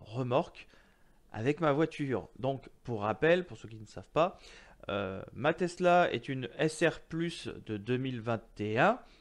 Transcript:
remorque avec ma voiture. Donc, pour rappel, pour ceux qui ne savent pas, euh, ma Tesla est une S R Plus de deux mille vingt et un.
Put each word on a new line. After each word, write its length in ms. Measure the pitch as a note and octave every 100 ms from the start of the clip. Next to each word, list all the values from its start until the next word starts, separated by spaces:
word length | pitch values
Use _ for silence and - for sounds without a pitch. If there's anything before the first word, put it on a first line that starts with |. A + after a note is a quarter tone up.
remorque 680 | - A2+ C3 B2 F3+ - - - _ _ _ _ _
avec 300 | - A2+ D3
ma 100 | D#3+
voiture. 560 | C#3 D#3+ - C#3+ A2+ D#2+ -
Donc, 300 | B2+ C3+ - -
pour 160 | - A2+
rappel, 460 | G#2 G#2+ D#3 F3 F3
pour 100 | A2
ceux 120 | A2
qui 100 | A2
ne 80 | G#2+
savent 240 | - F#2+
pas, 280 | - F3 - - - - - -
euh, 320 | G2+ G2 F#2+ -
ma 220 | - C3
Tesla 580 | E3 F3+ - F3+ F3 F3
est 160 | A#2+ -
une 220 | C3 C3 -
S 260 | D#3 -
R 160 | E3 -
Plus 480 | - D#3+ E3+ E3+ - -
de 140 | - G#2+
deux 180 | G#2 B2+
mille 240 | C3 B2
vingt 240 | A2 A2+ - -
et 180 | G#2+ G#2+
un. 220 | E3+ B3 - -